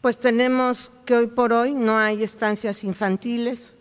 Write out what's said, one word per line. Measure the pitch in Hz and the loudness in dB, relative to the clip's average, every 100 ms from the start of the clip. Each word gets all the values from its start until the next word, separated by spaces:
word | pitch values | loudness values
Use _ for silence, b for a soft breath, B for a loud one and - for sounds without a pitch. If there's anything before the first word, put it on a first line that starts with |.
Pues | 247 240 | 0 0
tenemos | 254 233 254 254 254 247 - - | 0 2 2 2 0 -2 -8 -18
que | - 240 | 0 2
hoy | 233 | 2
por | 233 240 | 0 2
hoy | 233 247 | 2 0
no | 285 226 220 | 0 2 2
hay | 214 214 | 2 0
estancias | 214 - 220 208 226 196 | -4 -2 -2 -2 -4 -6
infantiles | 202 180 202 190 240 233 233 240 - - | -6 -4 -2 -2 -2 -4 -4 -6 -12 -20